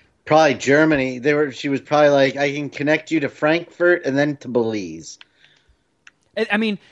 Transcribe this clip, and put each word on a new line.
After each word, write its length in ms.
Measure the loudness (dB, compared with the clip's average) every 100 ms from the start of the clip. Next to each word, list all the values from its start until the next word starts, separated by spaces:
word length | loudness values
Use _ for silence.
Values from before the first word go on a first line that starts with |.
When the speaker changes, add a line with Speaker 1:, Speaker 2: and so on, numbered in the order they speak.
| _ _ 0
Speaker 1:
Probably 260 | 4 4
Germany. 640 | 2 2 4 4 2 -2 -4
They 140 | -2
were. 180 | 0 -2
She 200 | -4 -6
was 100 | -6
probably 300 | -2 2 4
like, 260 | 4 2 0
"I 160 | -4
can 160 | -4 -10
connect 420 | -6 -2 -2 -2
you 100 | -4
to 100 | -4
Frankfurt 760 | -4 0 0 -4 -2 2 2
and 140 | 0 -2
then 180 | -2 -4
to 100 | -4
Belize." 720 | -2 -2 -4 -8 -14 -18 -20 _ _ _ _ _ _ _ _ _ _ _ -8
Speaker 2:
I, 100 | -4
I 40 | -2
mean, 200 | -2 -6 _